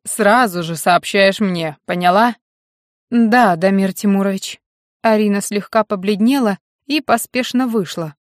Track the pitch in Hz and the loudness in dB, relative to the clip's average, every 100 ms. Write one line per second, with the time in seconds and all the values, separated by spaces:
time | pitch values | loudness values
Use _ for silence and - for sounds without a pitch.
0 | - - 202 240 233 175 165 160 190 175 | -12 0 2 4 2 -2 -6 -4 2 2
1 | - 202 196 190 202 175 160 139 - 180 | 2 2 2 2 -2 -2 -6 -8 -8 0
2 | 180 190 240 226 _ _ _ _ _ _ | 2 4 2 0 _ _ _ _ _ _
3 | _ 240 226 247 214 165 190 196 190 - | _ 0 2 4 4 2 2 2 0 -2
4 | 208 196 196 190 - - _ _ _ _ | 0 0 0 -4 -10 -16 _ _ _ _
5 | 226 214 208 202 - 208 - 220 208 202 | 0 2 2 -2 -4 -6 -2 -4 -2 -4
6 | 190 196 226 277 220 185 _ _ - 302 | -4 0 0 2 -2 -4 _ _ -6 -4
7 | - 233 - 247 247 247 254 220 165 - | -2 -2 -2 -6 -2 -2 -2 -2 -4 -8
8 | 156 - | -10 -14